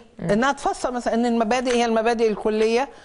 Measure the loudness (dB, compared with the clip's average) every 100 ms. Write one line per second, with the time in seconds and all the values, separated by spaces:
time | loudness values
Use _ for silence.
0 | -10 -10 -2 2 2 0 -4 -2 -4 -4
1 | -2 0 0 0 0 0 0 0 2 2
2 | 0 2 0 0 -2 0 2 0 -2 -8